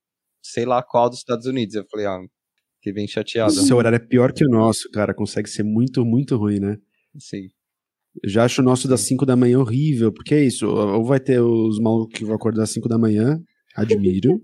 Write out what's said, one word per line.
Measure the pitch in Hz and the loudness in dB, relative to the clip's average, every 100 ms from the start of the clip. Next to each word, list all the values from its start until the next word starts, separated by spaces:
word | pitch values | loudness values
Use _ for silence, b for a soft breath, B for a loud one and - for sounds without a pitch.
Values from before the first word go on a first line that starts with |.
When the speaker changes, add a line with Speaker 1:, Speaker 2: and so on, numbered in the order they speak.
| _ _ _ _ | _ _ _ _
Speaker 1:
sei | - 117 120 | -10 -4 0
lá | 123 | 0
qual, | - 120 120 | 0 0 0
dos | 123 | -2
Estados | - 117 127 | -8 -6 -4
Unidos. | 131 104 107 | -4 -4 -6
Eu | 92 | -8
falei, | 107 101 | -6 -6
"Ah, | 92 92 _ _ _ _ _ | -6 -12 _ _ _ _ _
fiquei | 104 | -8
bem | 101 104 | -6 -6
chateado." | 110 - 117 107 | -6 -4 -2 0
Speaker 2:
Seu | 95 135 123 | 2 2 4
horário | 113 117 | 4 0
é | |
pior | - 123 131 | 2 2 4
que | 127 147 | 2 2
o | |
nosso, | 113 110 107 - | 4 4 0 -4
cara. | 107 98 | -4 -4
Consegue | 95 101 110 104 | -4 -6 -6 -6
ser | - | -6
muito, | 107 110 131 131 117 | -2 0 0 0 0
muito | 120 143 123 | 0 0 -2
ruim, | 104 101 | -2 -2
né? | 98 104 _ _ _ 147 | -4 -6 _ _ _ -20
Speaker 1:
Sim. | - 101 95 _ _ _ _ _ _ - | -16 -14 -14 _ _ _ _ _ _ -10
Speaker 2:
Eu | 98 | -2
já | 107 | 2
acho | 123 - | 2 2
o | |
nosso | 127 127 135 | 2 2 2
das | 123 | 0
Speaker 1:
Sim. | - | 0
Speaker 2:
cinco | 127 135 | -2 2
da | 123 | 2
manhã | 123 131 | 4 2
horrível, | 117 127 151 120 113 | 2 0 0 0 0
porque | - - 147 | -2 0 2
é | |
isso, | 131 - 104 | 2 0 -2
ou, | 104 104 107 | 0 0 0
ou | 117 | 0
vai | 135 | 0
ter | 135 123 | 2 2
os | 117 113 110 107 | 2 2 0 0
malucos | 113 113 110 | 0 0 -2
que | - 107 | -8 -6
vão | 107 | -4
acordar | 110 110 | -2 -2
às | 107 | -2
cinco | 117 117 | -4 -2
da | 113 | 0
manhã, | 110 107 120 160 - _ _ - | 2 2 0 -2 -6 _ _ -4
admiro, | 214 - 92 95 - 220 | 0 0 0 2 2 0